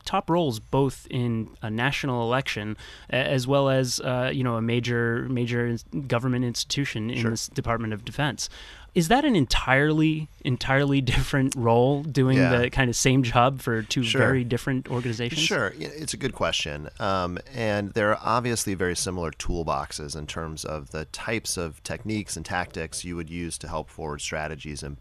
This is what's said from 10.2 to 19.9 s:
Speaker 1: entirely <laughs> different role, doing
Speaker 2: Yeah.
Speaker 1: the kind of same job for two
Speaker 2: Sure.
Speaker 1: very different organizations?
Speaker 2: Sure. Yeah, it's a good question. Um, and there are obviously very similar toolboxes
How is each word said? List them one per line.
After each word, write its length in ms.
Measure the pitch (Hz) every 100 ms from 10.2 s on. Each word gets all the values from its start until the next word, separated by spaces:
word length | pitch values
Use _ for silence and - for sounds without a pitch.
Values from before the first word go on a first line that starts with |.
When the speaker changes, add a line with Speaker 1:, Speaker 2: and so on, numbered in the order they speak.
| 156 -
Speaker 1:
entirely 560 | 143 123 123 135 143 139
<laughs> 140 | 127 143
different 380 | 131 143 131 131
role, 460 | 117 117 127 143
doing 360 | 156 135 131 131
Speaker 2:
Yeah. 200 | 85 120
Speaker 1:
the 120 | 123
kind 180 | 131 127
of 60 | 113
same 260 | 135 131
job 400 | 120 123 123 131
for 220 | - 113
two 200 | 107 143
Speaker 2:
Sure. 160 | 113 -
Speaker 1:
very 240 | - 131
different 460 | 120 120 - 131 -
organizations? 520 | 123 120 110 120 151
Speaker 2:
Sure. 320 | 160 185 101 -
Yeah, 120 | 76
it's 220 | 147 160 -
a 20 |
good 160 | 131
question. 560 | - 87 - 80 73 76 -
Um, 380 | 104 95 90 87 - 120
and 380 | 110 104 101
there 160 | 117 104
are 80 | 107
obviously 500 | - 117 120 117 -
very 220 | 92 90 87
similar 340 | 98 90 82
toolboxes 840 | - - 85 78 71 76